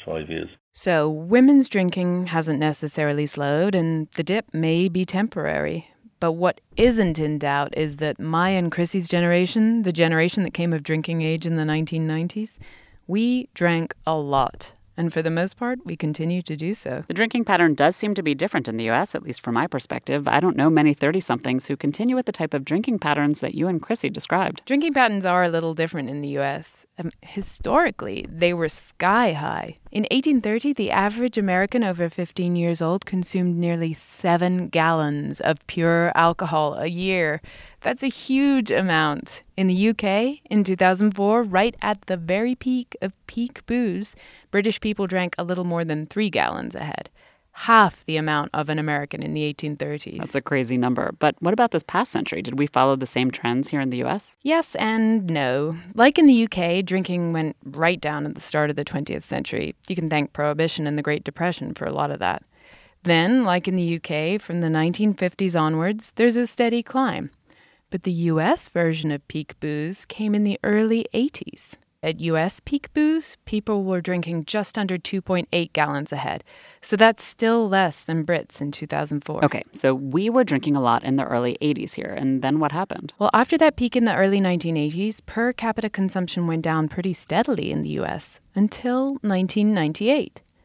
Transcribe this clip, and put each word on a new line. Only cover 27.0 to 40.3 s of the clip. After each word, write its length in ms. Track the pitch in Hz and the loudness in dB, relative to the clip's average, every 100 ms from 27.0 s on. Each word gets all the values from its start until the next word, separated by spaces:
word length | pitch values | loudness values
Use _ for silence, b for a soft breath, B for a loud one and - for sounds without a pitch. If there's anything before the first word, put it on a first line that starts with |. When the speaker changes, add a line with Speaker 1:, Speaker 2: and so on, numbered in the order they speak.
| 165 - | -10 -10
Speaker 2:
historically, 1040 | - - 190 - - 285 339 - 104 101 - | -12 -10 -10 -6 0 2 2 -2 -8 -8 -8
they 240 | 160 175 | 0 2
were 160 | 175 160 | 2 -2
sky 640 | - - - 175 220 233 | -4 -14 -2 2 4 2
high. 460 | 151 160 - - - - | 0 -4 -6 -8 -12 -8
In 160 | 208 - | -4 0
eighteen 320 | 262 311 262 | 0 2 2
thirty, 320 | 208 226 285 | 2 -2 -2
the 160 | 269 196 | -2 0
average 480 | 202 202 220 247 226 | 2 0 0 -2 0
American 440 | 196 180 202 247 | 2 2 2 0
over 280 | 208 175 170 | 0 0 -4
fifteen 440 | 175 175 - 175 | -4 -6 -2 0
years 280 | 175 170 165 | 2 0 0
old 240 | 165 190 - | 0 -2 -2
consumed 500 | 185 180 190 180 170 | -4 -2 0 0 2
nearly 380 | 170 170 165 | 0 0 -2
seven 760 | 156 - - 180 170 180 180 175 | -6 -12 -4 2 4 2 0 0
gallons 720 | 165 160 165 147 147 143 143 | 2 2 2 0 -2 -4 -2
of 260 | - 156 - | -2 -2 -4
pure 460 | - 165 170 170 | 0 2 4 2
alcohol 600 | - 170 170 175 160 147 | 4 2 2 -2 0 0
a 140 | 147 160 | -2 -4
year. 520 | 170 190 185 160 147 B B B B | -4 -2 0 0 -2 B B B B
That's 220 | - 247 | -6 -2
a 60 | 269 | -4
huge 640 | - - 262 277 269 214 | -4 -2 2 4 2 2
amount. 720 | - 185 160 151 143 - - - - | 0 2 2 0 -2 -8 -18 -10 0
In 120 | 190 | 2
the 60 | |
U 200 | 180 214 | 2 2
K, 480 | 214 202 202 247 | 0 0 0 0